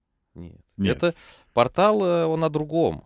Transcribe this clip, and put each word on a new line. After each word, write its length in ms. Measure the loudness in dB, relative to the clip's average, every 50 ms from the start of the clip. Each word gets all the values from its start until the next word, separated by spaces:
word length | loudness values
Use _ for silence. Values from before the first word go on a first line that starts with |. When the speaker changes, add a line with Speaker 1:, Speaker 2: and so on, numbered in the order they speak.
| _ _ _ _ _ _ -20
Speaker 1:
Нет. 220 | -20 -20 -20 -20 -20 _ _ _ -2
Speaker 2:
Нет. 180 | -2 -2 0
Speaker 1:
Это 180 | 0 -2 -4 -4 -4 -14 -20 -20 -20 _ _
портал, 500 | 0 0 0 2 2 2 2 2 2 2
э, 220 | 0 0 0 0 0
он 180 | -2 -2 -2 -2
о 40 | -2
другом. 560 | -2 -4 -4 -2 -2 0 0 0 -2 -4 -12